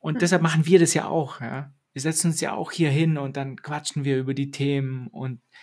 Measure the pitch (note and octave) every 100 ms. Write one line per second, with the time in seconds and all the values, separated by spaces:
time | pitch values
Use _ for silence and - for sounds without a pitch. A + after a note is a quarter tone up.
0 | D#3+ D#3 F3 F3 E3 D#3+ D#3+ F3+ E3 D#3
1 | - E3 C3+ - A#2 C3 C#3 _ _ C#3
2 | D#3 D#3 E3+ D#3+ D#3+ - - - D3+ C#3+
3 | E3 D3+ C3+ C#3 C3+ B2+ C#3+ D3 - D3+
4 | C#3 C3 C3 C3+ C#3 - C#3 C#3 C3+ C3
5 | B2 - C3 B2 _ -